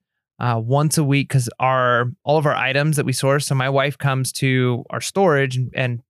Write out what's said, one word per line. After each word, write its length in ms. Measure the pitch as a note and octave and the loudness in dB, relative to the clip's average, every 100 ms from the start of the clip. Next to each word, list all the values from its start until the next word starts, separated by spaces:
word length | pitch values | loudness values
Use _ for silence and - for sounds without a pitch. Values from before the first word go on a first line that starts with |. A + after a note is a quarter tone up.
| _ _ _ - | _ _ _ -6
uh, 220 | A#2+ A#2 | -2 -2
once 340 | A2+ C#3 D3+ D#3+ | 0 2 2 0
a 60 | |
week, 240 | C#3 C#3 C3 | 2 0 0
'cause 200 | C3+ A#2+ - | -2 -2 -2
our, 500 | C3 C3 B2 A#2+ B2 - | 0 2 2 2 0 -4
all 120 | - D#3 | 0 2
of 80 | D3 | 2
our 80 | |
items 420 | B2 B2+ C3+ D#3 D3 | 0 0 0 0 0
that 100 | C3 | 0
we 60 | |
source, 340 | B2+ C3+ C#3+ - | 0 0 0 0
so 80 | |
my 140 | C3+ C3 | -2 0
wife 280 | C3+ C#3+ - | 0 0 -2
comes 340 | C#3+ C3 B2+ | -2 -2 -4
to 520 | - C3+ B2+ B2 A#2+ - | -2 0 2 0 -2 -6
our 100 | A#2 | -8
storage 560 | - F#3+ F#3+ C#3+ C3+ B2+ | -4 0 2 2 0 -2
and, 140 | A#2+ | -4
and 280 | - B2+ A#2+ | -4 -4 -6